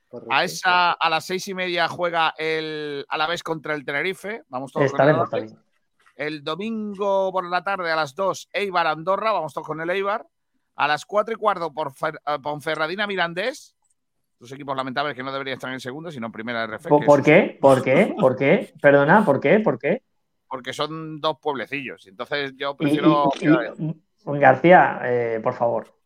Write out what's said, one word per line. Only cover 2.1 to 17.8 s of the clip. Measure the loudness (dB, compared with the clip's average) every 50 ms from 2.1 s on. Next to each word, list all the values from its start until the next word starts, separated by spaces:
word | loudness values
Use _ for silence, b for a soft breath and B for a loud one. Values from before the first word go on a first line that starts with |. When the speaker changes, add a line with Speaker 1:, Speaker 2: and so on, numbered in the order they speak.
| 0 0 0 0 -2
Speaker 2:
el | -4 -4 -4 -4 -4 -6 -6 -8 -8 -8 -8 -8 -10 -8 -6
Alavés | -4 -4 -2 -2 -4 -6
contra | -6 -8 -8 -6 -6 -6 -6
el | -6 -6
Tenerife. | -6 -4 -4 -4 -4 -6 -8 -10 -12 -12 -12 -12 _
Vamos | -10 -10 -10 -6
todos | -2 0 0
Speaker 3:
Estaremos | 0 2 2 4 4 4 4 0 -4
Speaker 2:
con | -4 -6
el | -8
Alavés. | -8
Speaker 3:
también. | -14 -20 _ _ _ _ _ _ _ _ _ _ _
Speaker 2:
El | -8 -8 -8 -8 -8 -8
domingo | -8 -8 -6 -6 -6 -6 -6 -8 -8 -6 -4 -2 0 0 0 0 0
por | -2 -4 -4 -2
la | -4 -4
tarde | -2 -4 -4 -2 -2 0
a | 0
las | 0 -2 -2 -2
dos, | -2 -2 -2 -2 -4 -8 _
Eibar-Andorra. | -6 -4 -4 -2 0 0 0 0 -2 -2 -2 -2 -2 0 0 -2
Vamos | -2 -2 -4 -6 -8
todos | -8 -8 -8
con | -8 -6
el | -4 -4
Eibar. | -2 -2 -2 -2 -4 -6 -8 _ _ _ _ _ _ _ _ _ _
A | -2 0
las | 0 0 -2 -4
cuatro | -2 -2 -2 0 -2 -4
y |
cuarto, | -2 0 0 0 0 -4 -6
por | -4 -6 -6 -6
Fer-, | -6 -6 -6 -6 -6 -6 -6
eh, | -4 -4 -4
Ponferradina-Mirandés. | -4 -6 -8 -6 -4 -4 -2 -2 -2 -2 -2 -4 -4 -4 -2 -2 -2 -2 -2 -4 -4 -4 -6 -8 -12 -20 _ _ _ _ _ _ _ _ _ _ _ _ _ _
Dos | -18 -10
equipos | -8 -6 -4 -2 -2
lamentables | -2 -4 -2 -2 -2 -2 -2 -4
que | -6 -6
no | -6
deberían | -6 -6 -6 -6 -8
estar | -8 -8 -8
en | -8 -8
segunda, | -8 -10 -10 -10 -12 -12
sino | -10 -8 -10
en | -8
primera | -8 -8 -8 -4 -4 -4 -4
R | -4 -6
F, | -8 0 2
Speaker 3:
¿Por, | 2 4
Speaker 2:
que | 6
Speaker 3:
por | 6 6 6
Speaker 2:
es | 8
Speaker 3:
qué? | 6 6 6 6 2 2 4
¿Por | 6 6 6 6